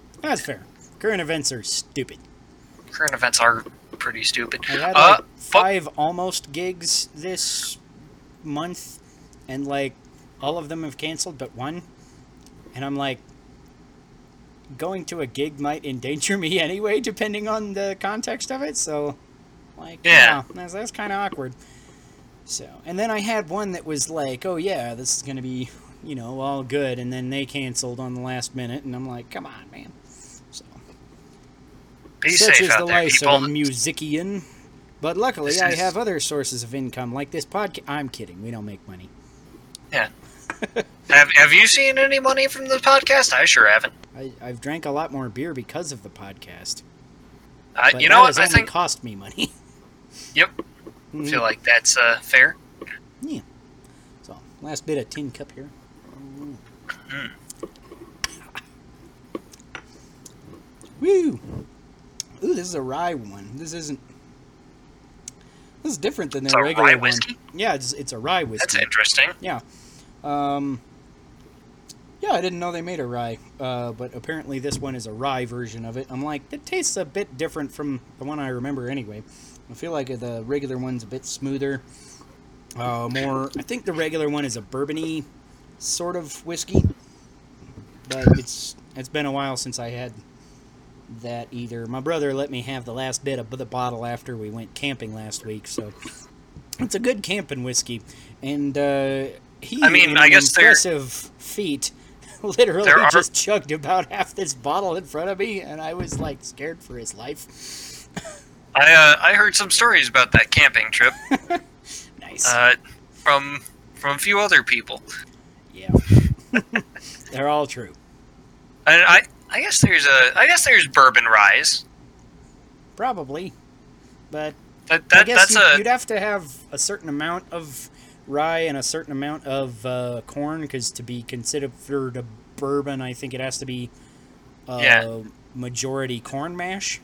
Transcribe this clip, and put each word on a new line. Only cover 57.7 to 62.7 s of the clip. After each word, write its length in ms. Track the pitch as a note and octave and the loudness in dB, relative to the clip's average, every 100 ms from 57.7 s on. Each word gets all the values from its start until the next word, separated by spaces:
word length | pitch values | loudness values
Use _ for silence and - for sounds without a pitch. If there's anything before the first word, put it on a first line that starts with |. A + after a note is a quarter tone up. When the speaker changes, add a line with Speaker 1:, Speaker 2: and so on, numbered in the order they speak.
| - - - - - - - - - - - - - - - - - - - - - - - - - - - - - - - - - | -18 -20 -20 -20 -14 -14 -14 -20 -20 -20 -20 -20 -20 -20 -20 -16 -16 -16 -20 -20 -20 -20 -20 -20 -20 -20 -20 -20 -20 -20 -20 -20 -6
Speaker 1:
Woo! 380 | D4+ G4 D#4+ B2+ - - - - - - - - - - | 2 2 2 -4 -10 -14 -14 -20 -20 -20 -20 -16 -16 -8
Ooh, 100 | - | -4
this 120 | D4 | -4
is 80 | F3+ | -4